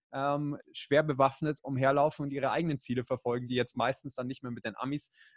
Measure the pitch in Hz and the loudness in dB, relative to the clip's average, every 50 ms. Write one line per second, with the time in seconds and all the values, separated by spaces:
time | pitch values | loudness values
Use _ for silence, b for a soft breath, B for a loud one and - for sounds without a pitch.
0 | _ _ - 135 139 143 147 147 147 143 143 - - - - - - - 139 151 | _ _ -6 -2 0 0 0 0 0 -2 -4 -6 -10 -14 -14 -14 -2 2 4 4
1 | 156 156 139 127 139 135 - - 156 151 151 - - 139 139 127 135 135 143 143 | 4 4 4 4 4 4 4 2 -2 -2 -2 -4 -4 -4 0 2 4 4 6 6
2 | 143 156 - - 147 143 139 139 131 127 107 151 170 165 143 131 - - 120 127 | 4 2 2 -2 -6 -6 -4 -2 0 0 0 0 0 0 -2 -4 -4 -4 -2 -2
3 | 120 - 131 117 - 120 120 123 123 123 123 123 120 - - 123 117 123 135 - | -2 -2 -4 -4 -2 -2 -2 -2 -2 -2 0 0 0 -2 -2 -2 -2 -2 -2 -4
4 | - 139 - - 123 123 131 - - 123 120 104 - 113 101 - 127 135 143 147 | -8 -10 -8 -8 -8 -8 -8 -8 -8 -8 -8 -8 -8 -8 -6 -6 -4 -4 -4 -6
5 | - - b b b b b | -6 -10 b b b b b